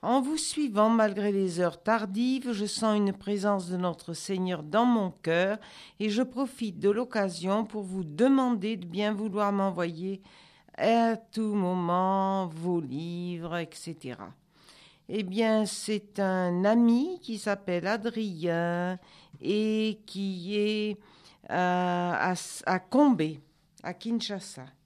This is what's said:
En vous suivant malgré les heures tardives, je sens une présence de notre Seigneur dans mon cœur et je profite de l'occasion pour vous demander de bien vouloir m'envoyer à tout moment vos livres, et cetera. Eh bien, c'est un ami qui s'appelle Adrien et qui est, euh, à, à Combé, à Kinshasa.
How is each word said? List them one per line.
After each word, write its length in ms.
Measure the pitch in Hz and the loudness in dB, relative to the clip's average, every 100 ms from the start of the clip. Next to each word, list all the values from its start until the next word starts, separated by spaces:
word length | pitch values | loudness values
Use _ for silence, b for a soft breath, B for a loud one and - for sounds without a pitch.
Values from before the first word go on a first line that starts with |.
En 180 | - 254 | 2 0
vous 160 | 262 311 | 0 -2
suivant 520 | - - 294 202 214 | -4 -2 -2 2 4
malgré 440 | 226 214 196 208 | 6 4 2 0
les 260 | 196 190 170 | 2 0 2
heures 240 | 180 170 | 0 0
tardives, 680 | - 220 214 196 247 262 240 | 0 0 0 -2 0 0 -2
je 140 | 214 202 | -4 -4
sens 300 | - 220 208 | 0 2 4
une 160 | 202 | 2
présence 560 | 196 - 208 202 202 175 | 0 -4 -2 0 0 -2
de 80 | 180 | -2
notre 360 | 180 165 - | -2 -4 -8
Seigneur 500 | 170 - 196 185 175 | -10 -4 -2 -2 -2
dans 240 | 151 202 247 | 0 2 4
mon 240 | 233 190 | 4 0
cœur 480 | - - 165 190 208 B B B B | -4 0 2 2 0 B B B B
et 100 | 214 | -2
je 140 | 208 | 0
profite 560 | 254 247 269 - 220 170 | -2 -2 -4 -4 -8 0
de 120 | 202 | 2
l'occasion 720 | 208 247 233 196 165 180 202 | 2 0 0 -2 -2 -2 0
pour 180 | 220 214 | 0 -6
vous 220 | 190 190 | -6 -6
demander 720 | 170 147 247 269 254 233 196 220 | -6 2 6 6 4 0 -2 -6
de 100 | 175 | -6
bien 260 | 175 208 | -2 0
vouloir 400 | 208 214 196 202 | 0 -2 0 0
m'envoyer 680 | 202 196 175 175 160 185 196 B B B B B - | 2 0 0 -4 -4 -8 -8 B B B B B -2
à 400 | - 233 226 226 | 2 4 2 0
tout 380 | - - 220 | -6 -4 -2
moment 920 | 208 180 185 175 180 185 190 190 196 185 | 0 2 0 2 2 2 2 2 0 -2
vos 340 | 160 170 175 | -4 -2 -2
livres, 760 | 147 135 165 175 180 175 165 170 | -2 -6 -6 -6 -6 -6 -6 -6
et 140 | 165 | -6
cetera. 580 | - - 160 - 120 98 - _ b b b b b _ | -10 -14 -12 -10 -12 -14 -18 _ b b b b b _
Eh 140 | 202 | -4
bien, 440 | 190 190 226 220 208 | -4 0 4 4 2
c'est 520 | - - 214 202 - | -4 -4 -4 -4 -2
un 460 | 196 185 180 175 | 0 2 0 2
ami 560 | 196 226 233 233 302 359 | 4 6 6 4 2 -4
qui 160 | - 220 | -8 -6
s'appelle 480 | 208 202 202 175 175 | -4 -4 -2 -2 0
Adrien 1120 | 220 220 226 214 170 170 170 170 175 180 185 B B B 135 | -2 -4 -4 -6 -4 -2 0 0 0 -2 -4 B B B -10
et 600 | - 208 214 214 220 214 | -2 0 2 0 0 -4
qui 520 | - 190 196 185 175 208 | -10 -6 -6 -6 -4 0
est, 400 | 208 214 214 208 B B B B - | 0 0 -2 -4 B B B B -6
euh, 640 | 160 180 180 180 180 175 | 0 2 2 2 0 0
à, 220 | 160 170 180 - - - | 0 0 -2 -6 -8 -2
à 120 | 185 | -2
Combé, 600 | - 254 294 220 156 156 - _ _ _ | 2 6 6 6 2 -2 -14 _ _ _
à 100 | - | -10
Kinshasa. 720 | 180 226 233 226 202 190 - 131 _ | -8 -4 -4 -4 -8 -10 -16 -18 _